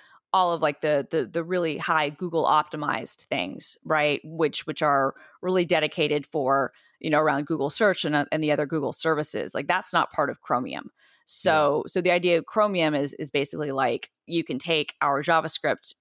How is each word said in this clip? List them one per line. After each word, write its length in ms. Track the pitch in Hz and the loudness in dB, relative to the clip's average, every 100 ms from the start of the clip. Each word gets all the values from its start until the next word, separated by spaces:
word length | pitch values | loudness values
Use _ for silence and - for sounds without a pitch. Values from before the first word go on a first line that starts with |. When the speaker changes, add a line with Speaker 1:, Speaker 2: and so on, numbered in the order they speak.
| - - _ | -20 -20 _
Speaker 1:
all 220 | 190 175 | 2 2
of, 80 | 165 | 2
like, 200 | 151 143 | 0 0
the, 260 | 156 143 123 | 0 0 0
the, 140 | 160 120 | -2 -2
the 180 | 170 | -4
really 340 | 165 185 165 151 | -2 -2 -2 -2
high 320 | 165 160 147 | 0 0 0
Google 360 | 151 180 165 - | -4 -4 0 4
optimized 800 | 151 151 156 147 113 - - - | 2 2 -4 -4 -4 -6 -12 -6
things, 520 | 170 - - - - | -6 -6 -8 -10 -8
right? 380 | - 156 151 143 | -2 2 2 0
Which, 440 | 156 165 151 - - | -4 -2 0 -2 -8
which 140 | 139 | -2
are 320 | 151 139 135 - - _ | 2 2 2 -4 -16 _
really 240 | 180 185 170 | -2 0 2
dedicated 600 | 165 151 - 151 147 139 | 2 0 0 0 0 -2
for, 480 | 156 131 135 131 _ _ _ | -2 2 2 0 _ _ _
you 100 | 151 | 0
know, 100 | 147 | 2
around 280 | 156 139 147 | 2 0 -2
Google 220 | 156 143 | -2 -2
search 360 | - 214 175 160 | 2 2 2 0
and, 100 | 151 | 0
uh, 100 | - | 0
and 120 | 156 | 0
the 80 | 151 | 2
other 140 | 147 143 | 0 0
Google 280 | 160 135 | -2 -2
services. 600 | - 165 151 151 107 - | -2 0 0 -2 -4 -4
Like, 140 | - 143 | -4 -2
that's 240 | 180 - | -2 0
not 200 | 175 - | -2 0
part 180 | - 139 | 0 -2
of 120 | 131 | -4
Chromium. 500 | - 127 101 - - _ _ _ - | -2 -2 -2 -8 -12 _ _ _ -10
So, 560 | - 185 156 143 147 - | -2 2 4 4 2 -2
Speaker 2:
Yeah. 60 | |
Speaker 1:
so 100 | 185 | 0
the 100 | 175 | 2
idea 260 | 180 175 165 | 2 2 2
of 80 | - | 2
Chromium 480 | 220 214 185 156 | 0 2 2 2
is, 200 | 147 143 | 0 -2
is 180 | - 147 | -6 -4
basically, 400 | 147 135 165 147 | -2 -2 -4 -4
like, 400 | 135 127 120 - _ - | 0 0 -2 -8 _ -4
you 160 | 170 | -4
can 160 | 160 131 | -2 -4
take 340 | 170 160 - - | 0 -2 -2 -2
our 220 | 147 139 | 0 0
JavaScript, 720 | 151 160 151 - 147 104 - - | 2 2 0 -2 -2 -2 -6 -14